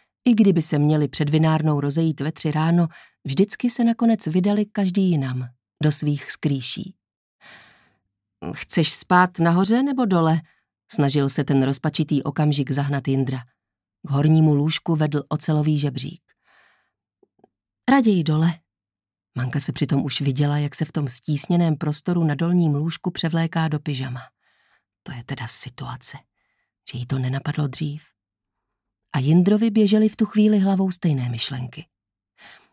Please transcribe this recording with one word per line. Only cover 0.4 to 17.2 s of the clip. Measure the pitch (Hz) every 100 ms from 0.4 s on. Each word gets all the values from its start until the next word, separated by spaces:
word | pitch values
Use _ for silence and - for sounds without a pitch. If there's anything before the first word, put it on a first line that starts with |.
| 202 165
se | - 147
měli | 147 151 139
před | - 143
vinárnou | 156 160 156 156 143
rozejít | 143 147 160 156
ve | 143
tři | - 156
ráno, | 151 165 175 165 - - _
vždycky | 135 139 208 - 247
se | -
nakonec | 233 233 233 226 156
vydali | 175 196 208
každý | 208 - 190 190 190
jinam, | 156 131 127 127 - _ -
do | 151
svých | - 147 143 -
skrýší. | - 147 139 123 - 190 - _ _ _ _ - - - _ _ _ _ _ _ _ -
„Chceš | - - 170 151
spát | - - 180 180 180
nahoře | 170 175 196 240
nebo | 277 262
dole?“ | 226 175 160 160 - _ _ _ -
snažil | - 139 143 139
se | -
ten | 139 135
rozpačitý | 131 135 156 - 147 143
okamžik | - 143 151 143 131
zahnat | 139 139 143 135
Jindra. | 135 123 127 123 _ _ _ _ _ -
K |
hornímu | 139 151 160 156
lůžku | 143 156 - - 156
vedl | 151 143 -
ocelový | 151 - 151 151 147
žebřík. | 143 123 131 - _ _ _ _ _ _ _ _ _ _